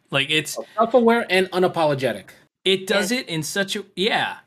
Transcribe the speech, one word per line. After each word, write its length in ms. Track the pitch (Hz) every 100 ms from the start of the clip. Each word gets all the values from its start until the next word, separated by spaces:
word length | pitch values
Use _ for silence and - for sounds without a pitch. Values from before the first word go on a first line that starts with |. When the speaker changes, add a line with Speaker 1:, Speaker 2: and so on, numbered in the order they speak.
| _
Speaker 1:
Like, 180 | 143 139
it's 280 | 156 151 - - -
Speaker 2:
Self-aware 500 | 226 262 226 233 -
and 200 | 180 185
unapologetic. 760 | 180 180 170 156 139 127 101 - - _ _ 185
Speaker 1:
It 220 | 190 190
does 240 | 202 196
Speaker 3:
Yes. 100 | 247
Speaker 1:
it 80 | -
in 140 | 165
such 320 | 151 202 196 208
a, 100 | 190 -
yeah, 420 | 208 196 110 87